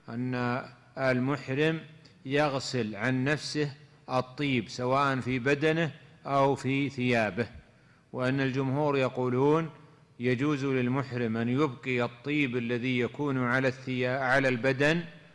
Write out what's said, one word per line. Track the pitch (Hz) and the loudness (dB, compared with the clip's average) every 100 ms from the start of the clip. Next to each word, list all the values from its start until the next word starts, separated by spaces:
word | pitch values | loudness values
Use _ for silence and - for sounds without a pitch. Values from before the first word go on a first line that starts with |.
| - | -10
أن | 117 127 127 123 123 - - - - | -6 -4 -2 -2 -2 -6 -16 -14 -2
المحرم | 131 127 131 143 131 135 156 160 - - - - 131 | 0 2 0 -2 -2 0 0 0 -8 -20 -20 -16 -2
يغسل | 143 151 135 - 127 107 101 | 0 2 0 -2 -2 -2 -2
عن | 123 131 | -2 0
نفسه | 135 147 - 147 147 135 - - - | 0 -2 -4 -4 -4 -6 -20 -18 -4
الطيب | 127 - - 143 123 95 | -2 -2 -2 0 0 -2
سواء | - 123 135 139 131 | -4 0 2 2 0
في | 120 127 | -2 0
بدنه | 127 143 156 160 156 - - - 135 | 0 2 2 2 0 -4 -18 -14 -2
أو | 139 139 127 | 2 4 2
في | 127 139 143 | 0 -2 -2
ثيابه، | 127 123 117 104 92 110 - - _ _ _ _ | -2 2 2 2 -2 -6 -8 -20 _ _ _ _
وأن | 127 127 139 | -4 0 0
الجمهور | 135 131 135 139 151 139 | 0 0 -2 0 0 2
يقولون | 127 127 127 123 143 156 160 - - - _ - | 0 0 0 2 4 4 0 -8 -20 -20 _ -4
يجوز | 123 123 147 143 139 | -2 0 0 0 0
للمحرم | 131 123 135 131 123 117 113 | 0 0 0 -2 -2 -2 0
أن | 117 | 0
يبقي | 127 151 123 131 123 | 2 0 -2 -2 0
الطيب | 120 123 139 151 135 120 | 0 -4 -4 0 0 -2
الذي | 117 123 127 123 | -2 -2 0 0
يكون | 117 - 147 131 | 0 -2 -2 0
على | 123 127 131 | 2 2 2
الثيا-، | 131 131 127 123 135 | -2 -4 -2 0 0
على | 127 139 135 | 2 4 2
البدن | 123 131 131 147 170 165 - - | 2 2 2 2 2 -4 -14 -20